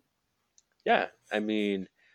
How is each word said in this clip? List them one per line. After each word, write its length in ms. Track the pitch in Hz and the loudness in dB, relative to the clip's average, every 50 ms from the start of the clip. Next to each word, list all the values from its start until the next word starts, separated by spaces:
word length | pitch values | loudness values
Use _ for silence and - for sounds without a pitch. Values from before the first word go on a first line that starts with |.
| _ _ _ _ _ _ _ _ _ _ _ _ _ _ _ _ _ | _ _ _ _ _ _ _ _ _ _ _ _ _ _ _ _ _
Yeah, 220 | - 240 214 - - - _ _ - - | 2 2 2 2 -2 -6 _ _ -6 -4
I 80 | 107 | -4
mean, 460 | 107 107 107 107 104 101 98 95 92 - _ _ _ _ _ | -2 0 0 0 0 0 -2 -2 -4 -8 _ _ _ _ _